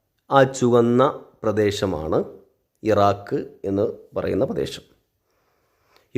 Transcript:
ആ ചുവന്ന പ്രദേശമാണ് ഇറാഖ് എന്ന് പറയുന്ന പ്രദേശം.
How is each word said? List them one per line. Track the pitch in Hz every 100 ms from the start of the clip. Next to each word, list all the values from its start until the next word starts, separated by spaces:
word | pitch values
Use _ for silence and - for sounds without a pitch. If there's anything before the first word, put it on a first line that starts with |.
| _ _ -
ആ | 139 135 135
ചുവന്ന | 123 120 117 123 139 - - _
പ്രദേശമാണ് | 110 104 104 101 98 78 78 113 202 - _ _ _ _ 107
ഇറാഖ് | 104 101 101 - 143 - - 98
എന്ന് | 98 110 - - -
പറയുന്ന | 95 92 131
പ്രദേശം. | - 67 - - _ _ _ _ _ _ _ _ _ _ _ _